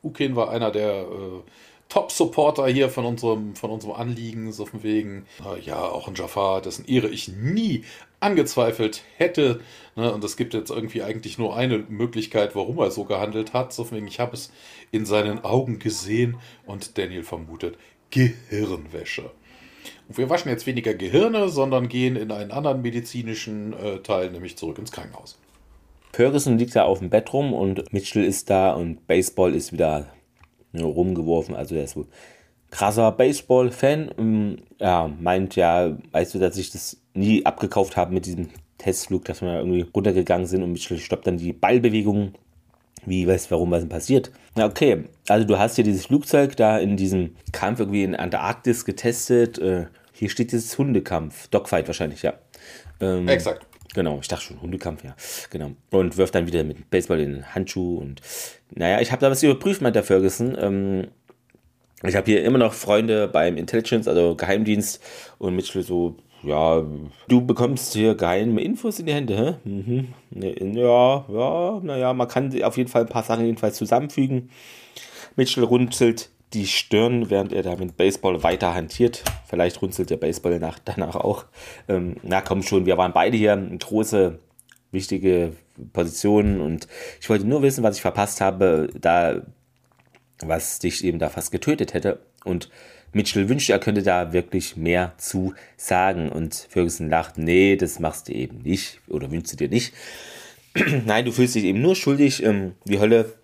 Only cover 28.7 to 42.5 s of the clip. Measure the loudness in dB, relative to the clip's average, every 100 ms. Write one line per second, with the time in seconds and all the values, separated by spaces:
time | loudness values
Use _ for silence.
28.7 | 2 -4 -8 0 2 2 2 2 2 -4
29.7 | -2 0 0 -6 -18 _ _ _ _ _
30.7 | -6 -4 0 0 0 0 0 -2 -8 -6
31.7 | -6 -6 -10 -12 -16 -20 -20 _ _ _
32.7 | -2 0 4 4 6 2 2 4 4 4
33.7 | 2 2 2 -4 -2 0 2 0 -4 -14
34.7 | _ 2 2 0 -2 0 0 0 2 4
35.7 | 4 2 -2 -4 -2 0 2 0 0 -8
36.7 | -10 -12 -14 _ -2 4 4 4 0 -2
37.7 | 0 0 0 0 0 -4 -8 -8 -12 _
38.7 | _ -4 -2 -2 -4 -4 -8 -4 -4 0
39.7 | -2 0 0 2 2 2 0 0 -2 -2
40.7 | -6 -6 -8 -6 -4 -2 -2 -4 0 4
41.7 | 4 4 2 2 0 -2 -6 _